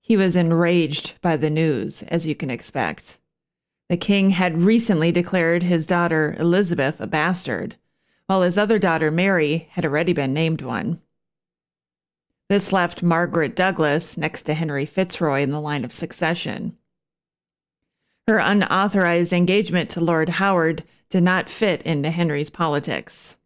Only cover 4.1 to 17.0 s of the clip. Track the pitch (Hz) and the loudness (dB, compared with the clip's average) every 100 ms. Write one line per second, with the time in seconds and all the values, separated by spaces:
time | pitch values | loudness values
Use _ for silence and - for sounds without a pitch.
4.1 | 202 196 180 180 160 180 226 226 175 165 | 2 4 2 0 2 4 4 2 2 2
5.1 | 175 175 185 165 175 175 175 156 175 170 | 2 0 0 2 0 0 0 0 0 2
6.1 | 160 151 - 170 180 196 170 135 160 101 | 0 -2 0 2 2 2 0 -2 -2 -6
7.1 | 151 160 180 - 104 - - _ _ _ | -2 0 -2 -4 -6 -8 -12 _ _ _
8.1 | _ _ 190 180 180 208 220 180 165 156 | _ _ 2 2 2 2 2 2 2 0
9.1 | 160 190 185 151 160 - - 156 147 170 | 0 2 2 2 -2 -4 -4 -2 0 0
10.1 | 160 135 139 165 160 131 113 - 170 _ | 0 0 0 -2 -2 -4 -6 -4 -8 _
11.1 | _ _ _ _ _ _ _ _ _ _ | _ _ _ _ _ _ _ _ _ _
12.1 | _ _ _ _ 202 190 190 175 - 175 | _ _ _ _ -2 2 0 0 0 0
13.1 | 165 175 170 147 - 185 180 156 147 - | 2 2 0 -2 0 0 2 2 2 -2
14.1 | - 160 - - 151 165 139 147 - 185 | -4 -6 -6 -6 -4 -2 -4 -4 -4 -4
15.1 | - 165 135 139 147 151 147 120 - 170 | 0 0 0 0 -2 -4 -6 -4 -6 -8
16.1 | - 160 170 - - - - _ _ | -4 -2 -2 -6 -8 -10 -12 _ _